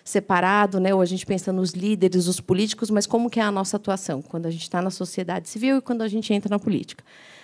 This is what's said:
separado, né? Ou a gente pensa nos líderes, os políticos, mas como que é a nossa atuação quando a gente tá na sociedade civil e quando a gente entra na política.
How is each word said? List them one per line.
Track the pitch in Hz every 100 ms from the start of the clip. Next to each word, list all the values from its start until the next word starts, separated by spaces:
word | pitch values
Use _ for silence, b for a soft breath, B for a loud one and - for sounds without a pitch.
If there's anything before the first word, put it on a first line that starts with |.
separado, | - 202 185 180 185 208 202 190
né? | 190
Ou | 190
a | 175
gente | 185 -
pensa | 190 190
nos | 185 185
líderes, | 180 202 208 185 180 175
os | 185
políticos, | - 185 214 - 214
mas | 208 202
como | 233 240
que | 233
é |
a | 214
nossa | 196 190 208
atuação | 208 190 - 139
quando | 151 170 165
a |
gente | 165 -
tá | 180
na | 185
sociedade | 185 180 - 175 180 170
civil | 214 262 269
e |
quando | 254 240
a | 220
gente | 214 214
entra | 202 196
na | 202
política. | 214 175 - - B B B B